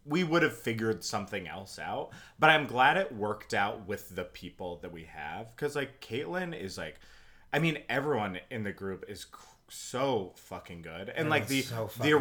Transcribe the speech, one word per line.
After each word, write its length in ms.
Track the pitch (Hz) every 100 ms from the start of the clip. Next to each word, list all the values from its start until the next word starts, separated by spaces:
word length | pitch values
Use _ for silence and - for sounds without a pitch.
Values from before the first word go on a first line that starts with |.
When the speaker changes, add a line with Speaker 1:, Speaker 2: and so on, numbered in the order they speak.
Speaker 1:
we 180 | 143 165
would've 340 | 170 165 151 113
figured 460 | 123 113 110 104
something 460 | - 107 98 101 82
else 300 | 87 98 -
out. 320 | 80 120 - - - -
But 120 | 156
I'm 160 | 156 127
glad 300 | 120 135 170
it 120 | 147
worked 420 | 113 104 107 -
out 320 | 107 101 117 95
with 280 | 104 -
the 100 | 92
people 520 | 87 - 87 - 90 85
that 100 | 90
we 120 | 82
have. 520 | 80 78 76 87 117 -
'Cause, 180 | 147
like, 260 | 143 135 -
Caitlin 520 | - 113 160 175 180 165
is, 180 | 95 95
like, 240 | 78 - - - - - -
I 40 | 143
mean, 220 | 160 151 -
everyone 500 | 127 143 127 101 90 -
in 140 | 120
the 80 | 101
group 320 | 92 98 92 -
is 160 | 98
cr-, 220 | - - - - -
so 680 | - - 127 139 117 90 -
fucking 460 | - 90 - 85
good. 260 | 82 82 98
And, 220 | - 156
like, 160 | 151 104
the, 120 | 135
Speaker 2:
Everyone's 300 | - 113 107
so 80 | 113
Speaker 1:
the 80 | 143
Speaker 2:
fucking 20 | 151